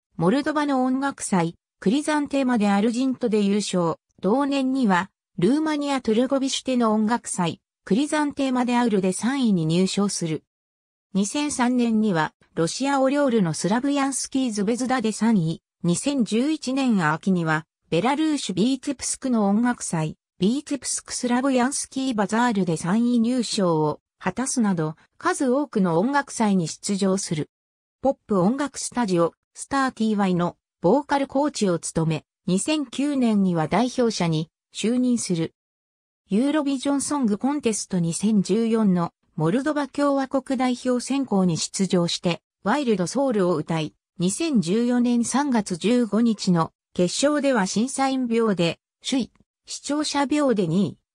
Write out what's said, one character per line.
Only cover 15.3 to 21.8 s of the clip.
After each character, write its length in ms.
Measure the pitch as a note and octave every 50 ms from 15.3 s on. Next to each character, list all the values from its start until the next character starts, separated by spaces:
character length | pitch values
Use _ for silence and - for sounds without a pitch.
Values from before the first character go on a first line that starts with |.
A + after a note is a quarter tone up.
| A3+
位。 260 | G3 D#3+ D#3+ E3 - _ _ _ _ -
二 100 | E3+ E3+
千 300 | - - C#4 C#4+ C#4 A3
十 260 | - G#3 A3+ B3+ D4+
一 240 | D#4+ D4 - B3 C4
年 380 | C#4 C4+ B3+ A3+ G3 E3 D3+ D3+
秋 180 | D#3 - G3
に 140 | F#3+ F3 E3
は、 200 | D#3+ D#3 D#3 D#3 _ _ _ _ - -
ベ 80 | -
ラ 160 | G#3 B3 C#4+
ル 80 | C#4+ D#4
ー 140 | D#4 D4+ C4+
シ 140 | - - G3
ュ 20 |
ビ 240 | E3+ G3+ B3+ C4+ B3+
ー 20 |
テ 120 | - D4 C#4
ィ 20 |
プ 100 | - -
ス 140 | - - -
ク 100 | - C4
の 180 | B3 A3+ G#3
音 140 | G3 G3+ A3
楽 240 | A#3+ B3 A#3+ - -
祭、 320 | - - D#3+ D#3 D#3 - _ _ _ _ -
ビ 240 | F3+ G3+ A#3+ D4 -
ー 0 |
テ 140 | - C#4+
ィ 20 | B3+
プ 100 | - -
ス 160 | - - -
ク 80 | - -
ス 160 | - - A#3+
ラ 140 | A#3+ B3+ B3+
ブ 100 | C#4+ C4
ヤ 140 | B3 A#3+
ン 80 | C4 C#4+
ス 160 | -